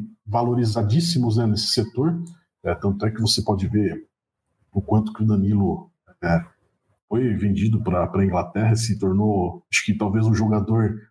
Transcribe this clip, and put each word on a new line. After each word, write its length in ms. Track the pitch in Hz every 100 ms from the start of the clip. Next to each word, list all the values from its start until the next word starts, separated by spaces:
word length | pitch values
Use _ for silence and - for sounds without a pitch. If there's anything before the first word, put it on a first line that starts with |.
| - - 104
valorizadíssimos, 1120 | 113 120 123 113 113 104 143 170 127 117 110
né, 80 | 113
nesse 220 | 104 -
setor. 520 | - 104 123 160 170 - - _ _
É, 100 | 95
tanto 320 | 87 101 101 107
é 60 |
que 100 | 110
você 220 | 107 -
pode 240 | 107 95 98
ver 400 | 107 95 80 - _ _ _ _ _ _
o 100 | -
quanto 320 | - 107 107
que 80 | -
o 60 | 110
Danilo, 640 | 101 98 101 92 - - _ _ -
é, 200 | 85 85 - _ _ _ _ _ -
foi 240 | 117 127
vendido 480 | 98 104 98 110 110
pra, 260 | 92 90 82
pra 160 | 98
Inglaterra, 520 | 95 90 90 101 110 113
se 220 | - 98
tornou, 680 | 95 95 107 101 85 - -
acho 140 | -
que 140 | - 95
talvez 300 | 104 110 113
um 80 | 110
jogador, 680 | 107 107 101 113 107 - -